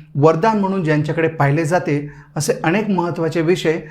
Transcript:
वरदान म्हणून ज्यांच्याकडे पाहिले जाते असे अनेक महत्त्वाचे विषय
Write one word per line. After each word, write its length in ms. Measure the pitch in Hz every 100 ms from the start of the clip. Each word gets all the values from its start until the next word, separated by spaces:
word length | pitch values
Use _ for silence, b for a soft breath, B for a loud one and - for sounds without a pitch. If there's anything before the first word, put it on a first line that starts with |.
| B 143
वरदान 440 | 156 160 220 214
म्हणून 240 | 190 196
ज्यांच्याकडे 440 | 156 151 151 165 160
पाहिले 380 | 160 143 147 156
जाते 460 | 175 175 147 147 B B 160
असे 180 | 147 262
अनेक 260 | 156 196 214
महत्त्वाचे 520 | 185 175 160 165 165
विषय 380 | 160 180 170 156 156